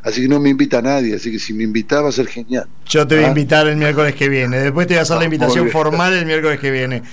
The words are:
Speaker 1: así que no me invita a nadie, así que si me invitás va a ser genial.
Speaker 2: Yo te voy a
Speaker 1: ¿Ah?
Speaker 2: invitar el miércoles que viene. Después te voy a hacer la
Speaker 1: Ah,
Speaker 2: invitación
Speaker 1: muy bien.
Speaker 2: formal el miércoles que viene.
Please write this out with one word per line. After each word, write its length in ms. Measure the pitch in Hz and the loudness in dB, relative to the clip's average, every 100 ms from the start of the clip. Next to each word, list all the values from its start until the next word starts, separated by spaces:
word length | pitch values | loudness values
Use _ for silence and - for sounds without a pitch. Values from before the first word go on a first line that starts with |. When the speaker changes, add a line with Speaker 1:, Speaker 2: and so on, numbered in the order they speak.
Speaker 1:
así 200 | - 127 | -6 -2
que 40 | 131 | 2
no 100 | 147 | 2
me 80 | 143 | 4
invita 300 | 135 143 127 | 2 2 2
a 20 | |
nadie, 340 | 127 139 117 101 | 0 0 -2 -4
así 160 | 113 | -6
que 80 | 107 | -6
si 140 | - | -6
me 100 | 110 | -4
invitás 400 | 110 110 104 147 | -2 -2 0 0
va 60 | 147 | 0
a 20 | |
ser 160 | 120 117 | 0 -4
genial. 400 | 120 113 127 - - - | -6 -6 -6 -6 -10 -2
Speaker 2:
Yo 200 | 151 139 | 0 4
te 80 | 156 | 4
voy 80 | |
a 40 | 156 | 4
Speaker 1:
¿Ah? 20 | |
Speaker 2:
invitar 380 | 147 143 156 151 | 2 2 2 2
el 100 | 151 | 2
miércoles 380 | 151 147 147 127 | 0 2 0 0
que 120 | 139 | 0
viene. 320 | 135 123 127 | 0 0 0
Después 260 | 139 147 175 | 0 0 0
te 80 | 170 | 0
voy 40 | |
a 40 | |
hacer 120 | 156 165 | 2 0
la 60 | |
Speaker 1:
Ah, 40 | 165 | 0
Speaker 2:
invitación 340 | 156 123 123 | 0 2 2
Speaker 1:
muy 120 | 120 | 2
bien. 0 | |
Speaker 2:
formal 380 | 160 151 165 180 | 2 0 0 0
el 120 | 185 160 | 0 0
miércoles 340 | 156 156 143 | 0 0 -2
que 120 | 139 | -2
viene. 320 | 131 127 120 120 | -2 -4 -6 -10